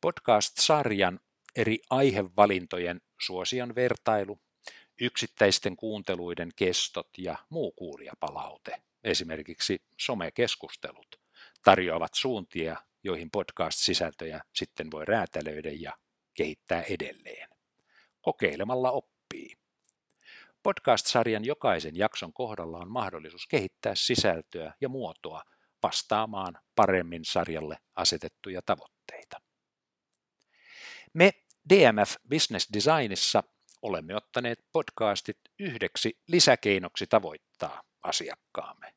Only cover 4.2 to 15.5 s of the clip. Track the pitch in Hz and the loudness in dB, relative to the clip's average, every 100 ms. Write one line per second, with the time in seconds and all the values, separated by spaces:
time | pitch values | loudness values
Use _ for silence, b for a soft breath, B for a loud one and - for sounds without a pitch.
4.2 | 98 101 _ _ B B B _ 120 - | 0 -8 _ _ B B B _ -4 -4
5.2 | 117 - 101 95 104 90 113 107 95 90 | -8 4 4 6 -2 -6 -8 -8 -6 -6
6.2 | 87 87 85 - 92 87 - - 82 - | -4 -6 -8 0 0 0 -2 -6 -10 -10
7.2 | 92 82 - 165 113 - 90 71 - - | -8 -8 -10 -8 -8 -8 -14 -14 -18 -10
8.2 | 78 73 - - - - _ _ 113 85 | -10 -8 -12 -14 -14 -14 _ _ -2 -2
9.2 | 85 80 76 85 - 95 _ _ - 120 | -2 -10 -10 -8 -4 -4 _ _ -6 -4
10.2 | 82 - 117 - - - - - _ - | -6 0 -2 -2 -10 -14 -16 -16 _ -20
11.2 | B B B B - 95 90 82 82 - | B B B B 6 6 4 -2 -4 -4
12.2 | 135 117 87 92 80 80 _ _ 98 85 | -2 -4 -6 -6 -6 -6 _ _ -6 -6
13.2 | 80 - 90 - 80 - - 90 85 - | -4 -6 -6 -4 -4 -2 -2 0 -2 -6
14.2 | 82 78 - - - - 78 78 78 110 | -12 -12 -10 -8 -8 -8 -10 -8 -2 0
15.2 | 98 - 78 | 0 -6 -8